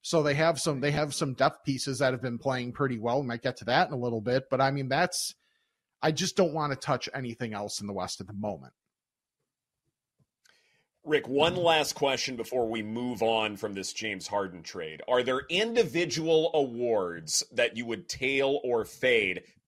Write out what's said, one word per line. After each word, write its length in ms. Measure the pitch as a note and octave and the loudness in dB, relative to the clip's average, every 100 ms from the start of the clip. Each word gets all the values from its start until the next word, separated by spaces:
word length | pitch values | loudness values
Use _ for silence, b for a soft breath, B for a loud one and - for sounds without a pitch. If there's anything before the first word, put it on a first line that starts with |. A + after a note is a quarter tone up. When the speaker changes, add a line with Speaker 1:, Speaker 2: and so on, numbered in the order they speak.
Speaker 1:
So 220 | - E3 | 0 2
they 100 | D3 | 4
have 260 | C#3+ D#3+ E3 | 4 4 2
some, 200 | - C#3 | 0 0
they 100 | C#3+ | 0
have 240 | D3 D3+ | 0 -2
some 200 | C#3 D3 | -2 -4
depth 300 | B2 C#3 - | 2 2 2
pieces 360 | - C3+ - B2+ | -2 -2 -4 0
that 120 | C3+ | 2
have 80 | B2+ | 2
been 180 | B2+ A#2 | -2 -4
playing 340 | C#3 B2+ B2 | -2 -2 -4
pretty 260 | A#2+ C#3 A#2+ | -2 -2 0
well. 220 | A#2 B2+ | 0 0
We 80 | C3+ | -2
might 120 | A#2 | -2
get 160 | C3+ - | -4 -4
to 80 | G#2+ | 0
that 200 | C3 F3+ | 2 2
in 80 | |
a 40 | C3+ | 0
little 220 | A#2+ A#2 | -2 -2
bit, 300 | G#2+ B2+ C3 | 0 0 0
but 100 | C3 | 2
I 120 | C3+ | 2
mean, 160 | C#3 C3 | 2 0
that's, 480 | C3+ F3+ - - - _ _ _ _ _ _ | 0 0 -2 -8 -10 _ _ _ _ _ _
I 80 | D#3 | -2
just 240 | D3+ F3+ | 0 0
don't 200 | - F3+ | 2 2
wanna 200 | D#3 D3 | 2 -2
touch 340 | C3+ - C3 - | -2 -2 -2 -2
anything 400 | C3+ B2+ A2+ A#2+ | -6 -8 -6 -6
else 260 | G#2 G#2 - | -6 -6 -6
in 60 | G2+ | -6
the 60 | |
West 280 | G2 F#2 - | -4 -6 -8
at 60 | F#2+ | -10
the 60 | |
moment. 400 | G2+ G#2 F#2+ C2 _ _ _ _ _ _ _ _ _ _ _ _ _ _ _ _ _ b b b b b _ | -6 -6 -6 -12 _ _ _ _ _ _ _ _ _ _ _ _ _ _ _ _ _ b b b b b _
Speaker 2:
Rick, 240 | - D3+ - | 0 0 2
one 260 | C#3 D#3+ | 4 4
last 400 | F3+ E3+ D#3+ C#3+ | 4 4 4 2
question 400 | - C#3+ B2+ - | 0 0 0 -2
before 340 | B2 A2+ B2+ A2+ | -6 -4 -2 0
we 140 | A2 | -2
move 400 | G#2+ A2+ B2 A2+ | -4 -4 -4 0
on 340 | A2+ A2 G#2+ G#2 | 2 2 0 -2
from 180 | G#2+ | -6
this 180 | G2 F#2 | -6 -8
James 340 | - A2 F#2+ - | -6 -6 -6 -4
Harden 380 | G#2 F#2+ F2 | -2 -2 -6
trade. 380 | E2 F#2+ D#2+ D#2+ - | -12 -10 -10 -8 0
Are 160 | B2 | 2
there 200 | B2 C3 C3+ | 2 -2 -2
individual 1000 | E3+ A3+ A#3 F3+ D3+ F3 D#3 D#3+ D#3+ D#3+ | 0 2 2 2 0 0 0 2 4 4
awards 920 | D#3 C#3 A#2 A#2+ A2 F2+ E2+ D#2 - - | 2 0 0 0 2 0 -4 -2 -2 -2
that 240 | A#2+ A#2+ A2 | 0 0 0
you 100 | A#2 | -6
would 220 | A2 - | -6 -8
tail 520 | - C3+ C#3 C#3 C#3+ | -6 -2 0 2 0
or 200 | B2 A#2 | 0 0
fade 580 | G#2 - C3 A#2+ G2 F2+ b b | -2 0 4 4 4 -2 b b